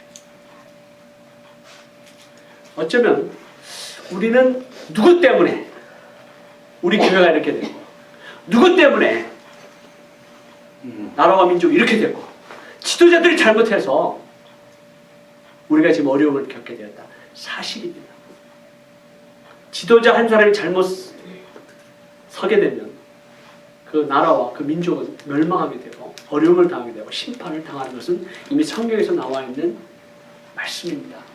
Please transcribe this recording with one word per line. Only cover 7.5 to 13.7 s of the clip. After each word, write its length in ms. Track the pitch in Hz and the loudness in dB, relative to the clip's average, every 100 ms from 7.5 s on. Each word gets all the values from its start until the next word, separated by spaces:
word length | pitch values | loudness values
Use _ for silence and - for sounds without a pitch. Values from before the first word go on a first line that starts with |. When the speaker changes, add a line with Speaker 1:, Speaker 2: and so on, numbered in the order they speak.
| - | -6
Speaker 1:
되고 220 | - - - - - - - - - | -8 -12 -20 -20 -20 -20 -20 -20 -2
누구 280 | 226 349 - | 4 4 6
때문에 540 | 294 214 - 349 - - - - - - - - - - - - - - - - | 4 2 0 -2 -8 -18 -20 -20 -20 -20 -20 -20 -20 -20 -20 -20 -20 -20 -20 -20
Speaker 2:
음. 280 | 127 107 104 - | -18 -16 -12 2
Speaker 1:
나라와 300 | 170 190 180 | 4 6 4
민족이 300 | 175 165 156 | 4 4 4
이렇게 220 | - 214 | 2 0
되고 260 | - - - - - - - - | -2 -4 -14 -20 -20 -20 -20 -14
지도자들이 580 | - - 349 339 339 320 | -6 4 6 6 4 4
잘못해서 840 | 220 220 226 | 2 4 2